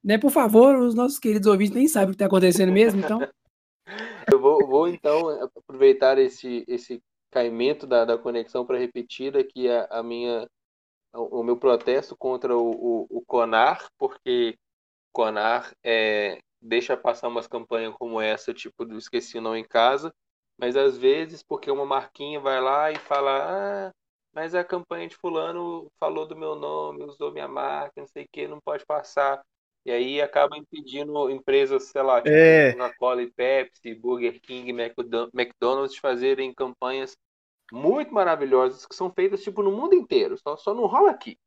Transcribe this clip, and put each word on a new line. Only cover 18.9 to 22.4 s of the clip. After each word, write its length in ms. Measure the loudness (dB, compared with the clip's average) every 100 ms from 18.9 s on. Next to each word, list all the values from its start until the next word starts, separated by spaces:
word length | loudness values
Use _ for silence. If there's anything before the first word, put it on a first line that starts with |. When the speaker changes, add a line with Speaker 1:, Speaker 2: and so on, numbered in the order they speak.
| -12
Speaker 2:
"Esqueci 400 | -8 -8 -8 -10
o 40 |
não 140 | -8 -8
em 60 |
casa", 480 | -2 2 2 2 -6 _ _ _ _ _
mas 160 | -2 2
às 180 | 2 4
vezes, 440 | 2 2 -2 -12
porque 300 | _ -10 -6
uma 140 | -4 -2
marquinha 540 | -4 -6 -14 -12
vai 220 | -6